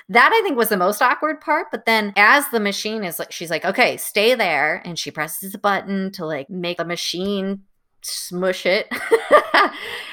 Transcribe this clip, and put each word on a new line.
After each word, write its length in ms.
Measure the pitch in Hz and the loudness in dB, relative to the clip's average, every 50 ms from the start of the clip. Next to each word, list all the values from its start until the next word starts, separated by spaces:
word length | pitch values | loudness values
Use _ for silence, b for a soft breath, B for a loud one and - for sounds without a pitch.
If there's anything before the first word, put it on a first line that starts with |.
| B - | B 0
that, 220 | 190 233 262 320 | 4 6 6 6
I 100 | 427 453 | 6 4
think, 140 | 370 403 285 233 | 2 2 0 0
was 120 | - - | 2 2
the 60 | 214 190 | 2 2
most 240 | 175 190 - - | 2 0 2 2
awkward 380 | - 247 262 - 302 311 311 302 | 2 2 2 0 -2 -4 -4 -4
part. 280 | - 330 302 320 370 - | -2 -2 -2 -2 -2 -4
But 140 | - 226 - | -8 -4 0
then 260 | 226 226 220 214 202 202 | 0 2 2 0 0 4
as 320 | 202 202 226 262 294 277 - | 6 8 8 8 6 4 2
the 100 | 240 226 | -2 -2
machine 440 | 208 202 196 - - 214 220 220 202 | 0 -2 -2 -4 -6 -6 -6 -4 -6
is, 140 | 175 160 - | -6 -6 -8
like, 120 | 156 - | -8 -10
she's 180 | - - 180 160 | -10 -10 -6 -4
like, 140 | 165 156 - | -4 -2 -2
"Okay, 300 | 185 196 - 247 165 127 - | -2 0 2 2 2 0 -2
stay 360 | - - - 214 202 233 254 | -8 -4 0 2 4 4 4
there." 480 | 226 214 180 156 139 143 151 170 185 - | 2 2 2 2 2 2 0 0 -4 -6
And 140 | 175 170 - | -8 -8 -8
she 120 | - 147 | -8 -8
presses 400 | - 156 151 160 - - 190 196 | -6 -6 -6 -6 -8 -10 -10 -12
the 60 | - 202 | -8 -2
button 540 | - 202 196 190 - 190 196 190 190 190 196 | 0 0 0 0 -2 -4 -4 -4 -4 -6 -6
to, 120 | - 170 | -6 -6
like, 240 | 156 160 139 139 - | -6 -6 -6 -8 -8
make 280 | 196 185 175 170 175 - | -8 -6 -6 -4 -4 -4
the 60 | 170 | -6
machine 760 | 165 175 165 - - - 175 185 202 202 196 190 196 196 196 196 _ _ _ _ _ _ _ | -6 -6 -6 -6 -6 -4 -4 -4 -2 -2 -2 -2 -4 -4 -6 -10 _ _ _ _ _ _ _
smush 640 | - - - - - - 180 180 185 185 185 - - | -12 -10 -10 -10 -10 -8 -4 -2 -2 -2 -2 0 0
it. 220 | 180 185 214 - - | 0 0 0 0 -4
<laughs> 840 | 247 - - - - 453 - - 539 605 - - - 302 - - B B B B B B B B | -8 -8 0 0 0 0 4 4 4 4 4 4 2 2 2 2 B B B B B B B B